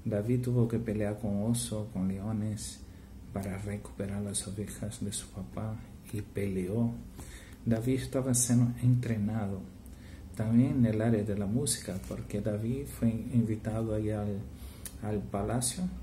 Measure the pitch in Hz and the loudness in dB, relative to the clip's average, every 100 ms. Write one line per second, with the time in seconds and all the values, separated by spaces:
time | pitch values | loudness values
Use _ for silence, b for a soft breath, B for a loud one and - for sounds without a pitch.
0 | 113 104 110 123 123 120 117 113 - 104 | 0 0 2 2 4 4 4 2 0 0
1 | 104 104 104 101 107 120 - 107 104 95 | 0 0 0 0 2 2 0 -4 -4 -2
2 | 95 95 104 110 107 104 - - B B | -2 -2 -2 -2 -2 -4 -8 -12 B B
3 | B B - 98 95 95 107 101 - - | B B -8 -4 -4 -4 -4 -6 -8 -6
4 | 98 101 104 95 95 101 98 - 104 - | -4 -2 -2 -4 -4 -6 -6 -6 -6 -4
5 | 101 - - - 92 - 110 113 - - | -6 -6 -8 -10 -8 -6 -6 -6 -10 -16
6 | - 107 104 - 101 95 90 110 117 117 | -8 -8 -6 -4 -2 -2 0 2 2 0
7 | - B B B B B - 113 123 131 | -12 B B B B B 2 2 4 2
8 | - 135 131 123 - 120 120 - 123 123 | 0 0 2 2 6 6 6 4 4 6
9 | 120 107 104 110 101 95 - - - B | 4 0 2 0 -2 -4 -8 -14 -16 B
10 | B B B - 110 117 131 147 110 107 | B B B -2 6 6 6 6 6 6
11 | 113 110 104 101 98 120 143 - - 92 | 4 4 4 0 2 2 0 -2 -2 -6
12 | - 104 - 104 104 104 113 135 147 - | -6 -6 -4 -2 0 0 0 -2 -4 2
13 | 117 113 - 123 107 107 - 110 113 107 | 2 2 2 4 4 0 0 0 0 0
14 | 107 107 104 101 120 B B B B - | 0 0 0 -2 -6 B B B B -6
15 | 107 107 - 98 107 120 127 - 185 - | -2 -2 -2 -2 0 0 0 -2 -4 -4